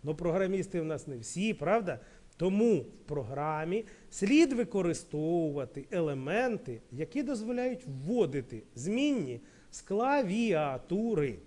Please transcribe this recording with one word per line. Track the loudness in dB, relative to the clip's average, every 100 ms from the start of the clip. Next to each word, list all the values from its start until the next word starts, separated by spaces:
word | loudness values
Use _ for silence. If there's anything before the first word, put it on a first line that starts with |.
Но | -4
програмісти | -2 0 0 0 0 -2 -4
в |
нас | -2 -4 -6
не | -10
всі, | -8 -2 -2
правда? | 0 2 2 0 -6 -12 -20 -20 -2
Тому | 0 4 6 4
в | 0 -14 -6
програмі | -6 -4 -4 -2 -2 -2 -2 -4 -16 -16
слід | -2 4 6 6
використовувати | 4 0 2 2 0 -4 -2 2 2 2 -2 -6 -8 -4
елементи, | 0 0 0 -2 0 0 -2 -6 -10 -10
які | -8 -4 -4
дозволяють | -2 -4 -2 -2 -2 -4 -8
вводити | -8 -2 2 2 0 -4 -12 -12
змінні | -8 -2 2 2 2 -2 -6 -12 -20 -20
з | -20
клавіатури. | -4 0 2 2 2 0 2 2 0 -4 -2 -2 2 2 0 -4